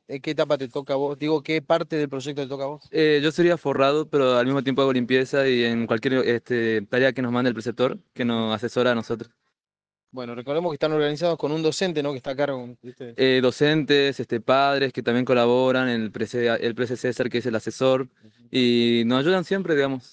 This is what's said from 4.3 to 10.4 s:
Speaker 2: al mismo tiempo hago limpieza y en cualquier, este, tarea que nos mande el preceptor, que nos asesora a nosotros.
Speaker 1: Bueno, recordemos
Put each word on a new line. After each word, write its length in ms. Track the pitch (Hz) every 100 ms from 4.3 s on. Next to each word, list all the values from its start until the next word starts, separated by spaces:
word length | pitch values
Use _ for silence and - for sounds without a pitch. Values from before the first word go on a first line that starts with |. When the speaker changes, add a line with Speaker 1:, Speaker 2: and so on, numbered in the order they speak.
| 123
Speaker 2:
al 80 | 123
mismo 160 | 139
tiempo 180 | 131 131
hago 100 | 135
limpieza 560 | 127 117 131 131 143 135
y 160 | 123
en 240 | 117 117 113
cualquier, 260 | 113 139 131 117
este, 540 | 117 - 123 113 110
tarea 300 | 101 123 131
que 80 | 127
nos 120 | 123
mande 160 | 120 127
el 60 |
preceptor, 440 | 113 117 107 127 208 _
que 100 | -
nos 300 | 120 117 110
asesora 380 | 107 117 127 123
a 20 |
nosotros. 380 | 117 110 113 117 _ _ _ _ _ _ _ _
Speaker 1:
Bueno, 200 | 127 120
recordemos 360 | 120